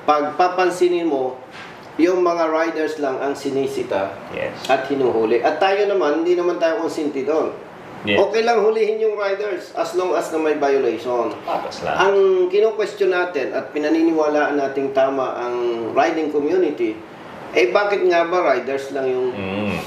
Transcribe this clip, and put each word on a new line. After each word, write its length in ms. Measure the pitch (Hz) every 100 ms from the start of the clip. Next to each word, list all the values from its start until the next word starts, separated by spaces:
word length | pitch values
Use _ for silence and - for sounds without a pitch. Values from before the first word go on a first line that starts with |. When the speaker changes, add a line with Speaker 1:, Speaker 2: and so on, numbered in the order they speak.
Speaker 1:
pag 320 | - 151 147 147
papansinin 720 | 180 180 180 165 175 175 165
mo, 320 | 139 127 127 - - - - - -
yung 240 | 165 185
mga 320 | 175 170 160
riders 480 | 156 165 156 156 147
lang 220 | 143 131
ang 80 | 135
sinisita 800 | 139 139 135 135 131 123 98 98 - - -
Speaker 2:
Yes. 160 | - - -
Speaker 1:
at 240 | - -
hinuhuli. 480 | 139 127 113 110 117
At 220 | 147 156
tayo 260 | 196 196 202
naman, 380 | 196 151 151 170
hindi 100 | 175
naman 240 | 175 170
tayo 240 | 165 160
konsentidor. 720 | 160 143 147 135 131 156 117 - - - - -
Speaker 2:
Yes. 160 | 107 101
Speaker 1:
Okay 240 | 202 214
lang 220 | 226 233 208
hulihin 340 | 220 208 220
yung 160 | 220 202
riders 560 | 202 196 208 175 -
as 240 | - 170 175
long 220 | 185 160
as 100 | - 160
na 60 |
may 180 | 156 143
violation. 720 | 139 139 120 110 123 123 - - -
Speaker 2:
Patas 380 | - - - 87
lang. 100 | 156
Speaker 1:
Ang 220 | 190 196 196 185 180
kino-question 600 | 196 220 220 202 - 190
natin 420 | 180 180 147 120 117
at 160 | 113
pinaniniwalaan 880 | 151 151 160 165 160 147 147 143 143
nating 320 | 135 139 139
tama 460 | 135 135 135 123 -
ang 180 | 120 123 120 117 113 131
riding 380 | 160 160 151
community, 640 | 147 143 185 165 143 117 107 - - - - - 110
eh, 160 | 120
bakit 320 | 202 202 196
nga 220 | 180 170 170
ba 300 | 180 160 127
riders 340 | 120 135 135
lang 160 | 139 131
yung 240 | 127 127
Speaker 2:
Mm. 480 | 110 95 98 104 87